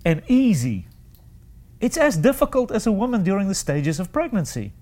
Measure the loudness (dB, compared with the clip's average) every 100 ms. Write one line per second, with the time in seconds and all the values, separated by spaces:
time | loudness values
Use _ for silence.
0 | -2 -2 2 2 4 2 0 -4 -8 -18
1 | -20 -20 -20 -20 -20 -20 -20 -6 -4 2
2 | 2 4 2 2 0 0 -2 -2 0 0
3 | 0 0 0 0 0 -2 -2 -2 -2 -4
4 | -4 -4 -2 -2 -4 -6 -10 -12